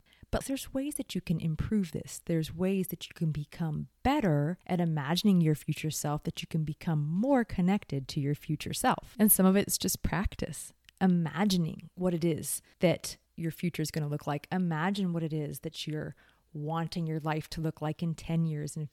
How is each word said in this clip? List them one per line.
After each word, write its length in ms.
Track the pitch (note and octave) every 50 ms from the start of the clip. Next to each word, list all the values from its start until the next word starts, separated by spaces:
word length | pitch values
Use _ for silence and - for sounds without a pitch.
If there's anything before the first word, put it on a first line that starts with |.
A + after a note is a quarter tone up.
| _ _ _ _ - -
But 160 | - - -
there's 300 | - C4+ C4+ - - -
ways 200 | C4+ C#4 D4 D4
that 200 | - - - -
you 60 | F#3
can 180 | - - E3+ D#3+
improve 520 | - E3 D#3 - - - A3 G#3+ F#3+ D#3+
this. 300 | - - - - - - -
There's 280 | - E3+ D#3+ D#3 - E3
ways 360 | D#3+ F#3 F#3+ G3 F#3+ F#3 -
that 180 | F3 - - -
you 60 | -
can 160 | - E3+ D#3
become 560 | D3 D3+ D3 - - - E3+ D#3+ D#3 D3+ D3 - _ _ -
better 560 | B3 C#4+ D4+ A#3 F3+ D3 D3 C#3+ D#3 F#3 - _ -
at 120 | F3+ F3
imagining 600 | F3 E3 D#3 D3+ C3+ C#3 E3+ F3+ - G#3 F#3+ F3
your 140 | E3 D#3 D3+
future 340 | - - - D3+ - - D#3
self, 340 | C#3 - - D3 D3 D3+ -
that 180 | D#3+ - - -
you 40 | -
can 180 | - D#3+ D#3
become 340 | D3+ D3 - - F3+ D#3+ D3
more 440 | D3 D3 E3 F#3+ A3+ C#4 C#4+ B3 A3+
connected 640 | - - - F3 F3+ G3 G#3 - - C#3 C#3 C3 -
to 100 | - D#3
your 160 | C3+ C#3+ D3
future 380 | - - - D3+ - - - -
self. 420 | - - C4 G#3 - - - - -
And 140 | A3 G#3
some 160 | - - F#3+ F#3
of 80 | F#3
it's 240 | G3+ - - - -
just 240 | - G3 - - -
practice, 680 | - E3 D#3+ G3+ - - - - - D#3 - - - - _ _ - _ _
imagining 880 | - F#3+ F3+ F3 E3 D#3 - E3 G#3 G#3 F#3 F3 E3 D#3 - - - - _
what 180 | - F3+ F#3 F3
it 120 | D#3+ D#3+
is 360 | E3+ D#3 - - - - - - _ _ -
that 360 | - E3+ D#3 - - - - - _ _ _
your 160 | - E3 E3
future 300 | - - - F3 - -
is 80 | D#3 -
gonna 180 | - D#3+ D3+ D3
look 200 | D3 C#3+ - D3+
like. 200 | C#3+ D3 - -
Imagine 640 | F#3+ F#3 F#3 E3+ D#3+ D3+ D#3+ F#3+ G3+ G3+ F#3+ F3 E3+
what 100 | E3+ E3
it 100 | D#3 D3+
is 280 | D#3 D3 D3 C#3+ -
that 260 | - E3 - - - D#3
you're 280 | D3+ D3+ D3 D#3 D3 - _ _ _ _ _ _ -
wanting 520 | D3+ D3 D3+ D#3+ E3 E3 D#3+ - F3 E3
your 140 | D#3+ D#3 D#3+
life 300 | D3 D#3+ D3+ D#3 D3 -
to 100 | - E3+
look 220 | D#3 D#3+ - -
like 200 | D3+ D3+ D#3 -
in 140 | F3 E3 D#3+
ten 300 | - - - E3 E3 E3
years 320 | D#3+ D#3 D3 D3+ D3 - D#3+
and 120 | D3+ -